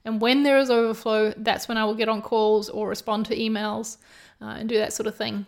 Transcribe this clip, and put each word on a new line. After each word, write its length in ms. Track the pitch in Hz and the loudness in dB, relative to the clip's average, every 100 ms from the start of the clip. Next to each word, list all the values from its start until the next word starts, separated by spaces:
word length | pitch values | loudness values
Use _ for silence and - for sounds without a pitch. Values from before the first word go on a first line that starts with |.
And 160 | 220 220 | -6 0
when 220 | 226 269 | 4 4
there 160 | 285 269 | 6 4
is 140 | 262 | 4
overflow, 600 | 233 226 220 226 220 214 - | 4 2 0 0 2 2 0
that's 300 | 220 - - | -2 -2 -2
when 100 | 226 | -2
I 80 | 214 | 0
will 80 | |
get 160 | 220 220 | 0 0
on 140 | 214 | -2
calls 460 | 208 220 214 214 208 | 0 2 4 2 0
or 180 | 208 202 | -6 -6
respond 380 | 196 - 214 220 | -6 -4 -4 -2
to 100 | 226 | -2
emails, 600 | 220 208 214 220 220 - _ - - _ | -2 -2 -4 -6 -8 -14 _ -20 -20 _
uh, 140 | - - | -12 -8
and 100 | 220 | -2
do 100 | 220 | 0
that 140 | - | 0
sort 120 | - 220 | -2 -6
of 100 | 208 | -4
thing. 300 | 220 208 | -6 -6